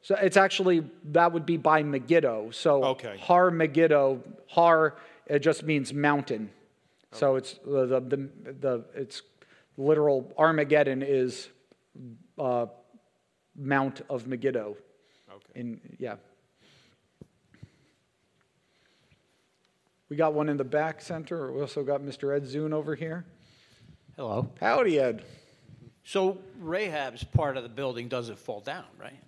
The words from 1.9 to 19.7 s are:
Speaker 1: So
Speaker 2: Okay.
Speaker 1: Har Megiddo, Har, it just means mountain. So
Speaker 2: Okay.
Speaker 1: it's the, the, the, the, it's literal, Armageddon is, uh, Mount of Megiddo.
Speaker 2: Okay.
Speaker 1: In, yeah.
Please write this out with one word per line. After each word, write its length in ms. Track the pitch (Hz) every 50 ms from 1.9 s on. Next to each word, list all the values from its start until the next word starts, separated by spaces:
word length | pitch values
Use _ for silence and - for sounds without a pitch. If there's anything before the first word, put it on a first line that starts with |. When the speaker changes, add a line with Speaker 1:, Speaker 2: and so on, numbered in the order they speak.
| 143 135 123 120 165 165 151 131 113 110 107 113
Speaker 1:
So 320 | 113 - - 165 143 139 131
Speaker 2:
Okay. 320 | 135 131 131 - 117 101 95
Speaker 1:
Har 320 | - - 175 180 180 185
Megiddo, 720 | 170 165 160 156 135 160 165 160 151 147 139 135 135 123 - - - - -
Har, 480 | - - 170 170 170 165 160 160 151 151 - - - - - _
it 120 | - 147 143
just 240 | - 160 151 151 151
means 300 | 151 156 143 131 - 131
mountain. 560 | 143 143 147 147 143 135 - 127 107 110 101 - _ _ _ _ _ _ _ _ _ _ _
So 240 | - 113 147 139 135
Speaker 2:
Okay. 20 | 131
Speaker 1:
it's 140 | 131 - - - -
the, 200 | 139 143 135 131
the, 140 | 123 131 131
the, 300 | 127 123 139 139 135 139 - - - 123 139
the, 320 | 131 131 135 123 117 113 - -
it's 260 | - 135 113 - - - _ _ _ - _ _ _ _ _ _
literal, 540 | - 135 143 156 151 147 147 139 131 123 - -
Armageddon 680 | - 156 160 160 156 147 139 151 151 143 139 135 131 135
is, 460 | 139 139 131 127 127 123 - - - _ _ _ _ _ _ _ _ _ - 127 120 113 - - _ _ -
uh, 280 | 147 127 123 120 120 107 - - _ _ _ - _ _ _ _ _ _ _ _ _ _ _
Mount 460 | - 139 135 139 139 135 135 - - - -
of 180 | 143 123 110
Megiddo. 500 | 127 131 117 123 135 123 120 107 104 104 - - _ _ _ _ _ _ _ _ _
Speaker 2:
Okay. 300 | 95 101 _ _ _ 123
Speaker 1:
In, 220 | 120 120 113 - _ - - -
yeah. 160 | 131 113 104 98 _ _ _ _ _ _ _ _ _ _ _ _ _ _ _ _ _ _ _ _ - _ _ _ _ _ _ _ - - _ _ _ _ _ _ _ _ _ _ _ _ _ _ _ _ _ _ _ _ _ _ _ _ _ _ _ _ _ _ _ _ _ _ _ _ _ _ _ _